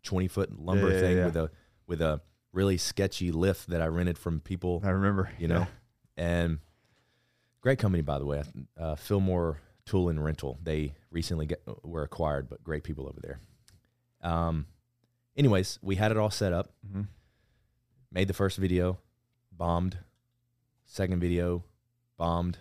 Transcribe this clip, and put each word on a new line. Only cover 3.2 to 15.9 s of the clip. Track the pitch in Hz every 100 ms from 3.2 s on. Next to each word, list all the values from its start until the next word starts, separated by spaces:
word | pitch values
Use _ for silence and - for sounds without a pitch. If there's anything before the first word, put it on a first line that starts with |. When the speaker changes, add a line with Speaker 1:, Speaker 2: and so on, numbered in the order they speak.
| 90
Speaker 1:
lift | 80 92 90 -
that | 85
I | 80
rented | 82 87 85
from | - 82
people. | - 90 92 87 98
Speaker 2:
I |
remember. | 92 98 98 95 -
Speaker 1:
You | 82
know, | 85
Speaker 2:
Yeah. | 90 - _ _ _ -
Speaker 1:
and | 85 87 85 78 - _ _ _ _ _ _ _ _ _
great | 127 135
company, | 104 90
by | 73 71
the | 71
way, | 71 71 - 69 -
uh, | 82 76
Fillmore | - 101 95 90 85 80 - _ -
Tool | 98 87
and | 80
Rental. | 76 78 71 69
They | 80 78 73 73 _
recently | 82 82 82 76
get, | - - -
were | 78 82
acquired, | 73 - 80 71 65
but | -
great | - 78
people | 78 73 67
over | 67
there. | - 67 - _ _ - _ _ _ _
Um, | 87 85 85 82 76 _ _ _ _ _ _ -
anyways, | 143 98 92 -
we | 95